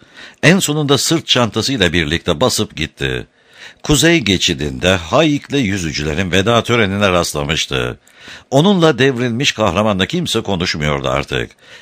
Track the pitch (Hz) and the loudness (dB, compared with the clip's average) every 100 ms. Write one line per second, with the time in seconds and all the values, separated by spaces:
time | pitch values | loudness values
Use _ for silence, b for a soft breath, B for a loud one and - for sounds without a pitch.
0 | B B B B 143 190 - 151 143 139 | B B B B 2 2 2 -2 0 0
1 | - 165 - 127 117 110 107 139 90 85 | 2 -2 0 0 0 -2 -2 0 0 0
2 | 76 82 - 76 127 - 107 - 76 - | 0 -2 -2 0 0 0 -4 -6 -8 -6
3 | 67 60 57 B B B B B - 151 | -6 -6 -10 B B B B B -2 2
4 | 165 170 101 90 - 71 73 65 90 92 | 4 2 2 0 0 -2 -4 -2 0 0
5 | 82 127 160 143 - 143 104 98 82 69 | 0 2 2 0 -2 -2 -2 -2 -4 -4
6 | 76 78 95 90 98 117 107 120 98 101 | -4 -2 0 0 2 2 2 2 2 2
7 | 101 87 82 73 71 76 - 65 60 58 | 2 2 0 -2 -2 -4 -4 -4 -4 -8
8 | B B B B B 135 185 190 160 110 | B B B B B 2 4 4 4 4
9 | 135 120 123 113 117 - 107 85 107 95 | 2 2 -2 -2 -2 0 0 2 0 0
10 | 95 180 170 110 107 92 90 82 76 71 | -2 -2 -4 -4 -2 -2 -2 -2 -2 -2
11 | 65 65 71 65 58 _ B B | -2 -2 -2 -6 -6 _ B B